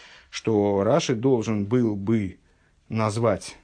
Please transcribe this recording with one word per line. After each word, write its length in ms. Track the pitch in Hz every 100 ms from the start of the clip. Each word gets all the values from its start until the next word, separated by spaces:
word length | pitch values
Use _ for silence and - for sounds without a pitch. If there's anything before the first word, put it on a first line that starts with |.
| - - -
Что 540 | - 113 107 101 98
Раши 300 | 101 156 -
должен 520 | 113 135 120 107 107 101
был 300 | 127 113 104
бы 420 | 101 113 95 - _ _ _ _ -
назвать, 680 | 113 107 110 117 95 - -